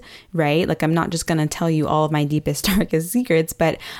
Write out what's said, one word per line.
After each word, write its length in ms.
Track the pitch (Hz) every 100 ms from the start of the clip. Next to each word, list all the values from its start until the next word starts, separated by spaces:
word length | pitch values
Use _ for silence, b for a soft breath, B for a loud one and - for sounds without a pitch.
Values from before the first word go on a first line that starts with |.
| B B B
right? 340 | 165 147 156 -
Like, 140 | 156
I'm 140 | 156 165
not 160 | -
just 160 | 165 -
gonna 180 | 160 151
tell 240 | - 170
you 180 | 156 147
all 180 | 156 156
of 60 |
my 140 | 151 147
deepest, 400 | 151 147 143 -
<laughs> 100 | 196
darkest 360 | 165 160 165
secrets, 420 | 240 247 160 160
but 240 | - 160 - B